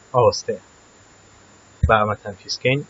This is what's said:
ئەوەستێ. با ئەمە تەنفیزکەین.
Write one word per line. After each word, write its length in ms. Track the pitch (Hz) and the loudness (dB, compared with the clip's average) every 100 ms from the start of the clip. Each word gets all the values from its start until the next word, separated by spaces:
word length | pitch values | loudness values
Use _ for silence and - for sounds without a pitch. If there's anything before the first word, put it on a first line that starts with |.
| _ | _
ئەوەستێ. 440 | 123 107 - - 98 - _ _ _ _ _ _ _ _ _ _ - - | 2 2 0 -6 -10 -12 _ _ _ _ _ _ _ _ _ _ -4 2
با 80 | 110 | 2
ئەمە 160 | 107 101 | 2 -4
تەنفیزکەین. 580 | 107 98 - - 123 143 | -10 -14 -14 -4 -2 -2